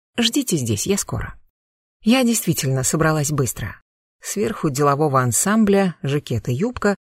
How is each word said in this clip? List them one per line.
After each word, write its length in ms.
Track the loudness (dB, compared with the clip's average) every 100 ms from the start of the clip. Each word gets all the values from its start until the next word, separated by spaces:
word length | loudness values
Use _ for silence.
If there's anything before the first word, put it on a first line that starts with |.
| _ -2
Ждите 400 | 0 0 0 -2
здесь, 300 | 0 -2 0
я 100 | -2
скоро". 420 | -4 -6 -8 -12 _ _ _ _ _ _
Я 240 | 2 4 2
действительно 580 | 0 0 -2 -2 -2
собралась 480 | -2 0 0 0 -2
быстро. 500 | -2 -2 -4 -10 -12 _ _ _ _
Сверху 500 | -8 -4 -4 -2 -4
делового 520 | 0 2 2 2 2
ансамбля, 760 | 2 0 2 4 4 4 2 -2
жакет 460 | -4 -4 -2 -4 -2
и 40 |
юбка, 440 | -2 -2 0 -2 -2